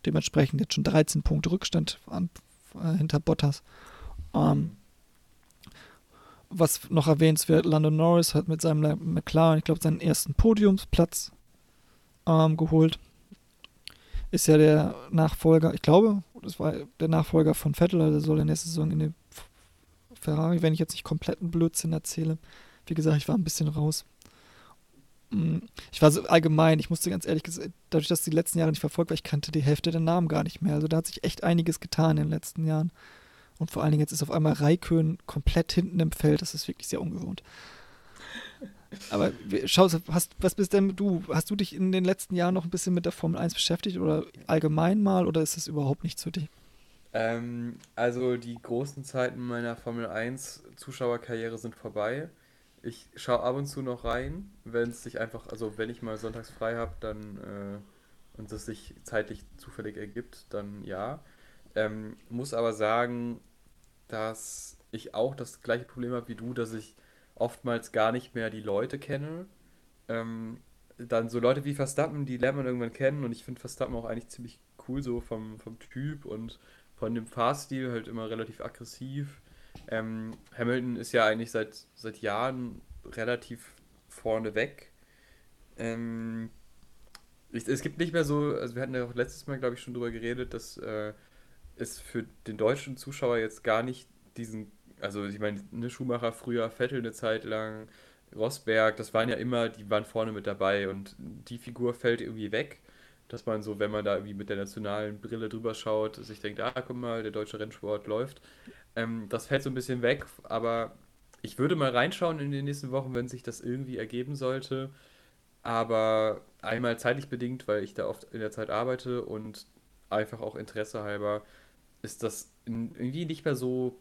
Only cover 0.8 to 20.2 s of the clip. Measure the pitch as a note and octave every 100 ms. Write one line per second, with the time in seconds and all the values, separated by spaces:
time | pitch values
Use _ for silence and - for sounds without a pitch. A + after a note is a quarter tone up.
0.8 | C#3 D#3 D#3 D3+ - D3+ D#3+ F#3 - E3
1.8 | D#3 - - F3 F3 - - _ _ -
2.8 | E3 E3 D#3 C#3+ D#3+ D#3+ C#3+ C#3+ - -
3.8 | - - - - - D3+ C#3+ C#3+ D#3+ -
4.8 | - _ _ _ _ _ _ _ - -
5.8 | - - _ - - - - F#3 D#3 -
6.8 | - E3 D3 D3+ D#3+ D3+ - D#3+ - D#3
7.8 | D#3 D#3 E3 E3+ E3 D3+ F3 D#3+ E3 D3+
8.8 | D3+ D3+ E3 E3 - D#3+ E3 D#3 - D3+
9.8 | D#3+ D#3 E3 E3+ - - A3+ G#3+ G#3 F#3+
10.8 | - - E3+ - - - _ _ _ _
11.8 | _ _ _ _ - D#3+ D#3+ D#3+ D#3 D#3+
12.8 | D#3+ - - _ - - _ _ - _
13.8 | - - - - - F3 - D#3 D#3 D3+
14.8 | D3+ - C3 D#3+ D#3+ - D#3+ D#3+ E3 -
15.8 | - F3 A3 G3+ - - - - D#3 -
16.8 | C#3+ - D#3+ D#3+ D#3 E3 D#3 D3+ D3+ -
17.8 | F3 F3 D#3 D3+ D#3 D#3 D3+ D#3 E3 E3
18.8 | D#3 D#3 D#3 - _ - - _ _ _
19.8 | _ _ - A#3+